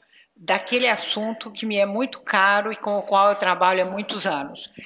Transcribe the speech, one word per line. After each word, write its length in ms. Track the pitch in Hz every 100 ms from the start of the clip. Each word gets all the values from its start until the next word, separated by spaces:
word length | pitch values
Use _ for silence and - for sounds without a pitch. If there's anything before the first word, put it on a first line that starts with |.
| _ _ _
daquele 540 | _ 165 190 190 247 247
assunto 640 | 208 - - 220 220 226
que 140 | 208 220
me 120 | 202
é 80 | 202
muito 360 | 202 262 -
caro 500 | - 202 196 202 208
e 60 | 214
com 200 | 208 208
o 40 |
qual 300 | - 196 202
eu 40 | 202
trabalho 460 | 196 180 185 190
há 20 | 185
muitos 400 | 196 202 214 196
anos, 460 | 147 139 - - -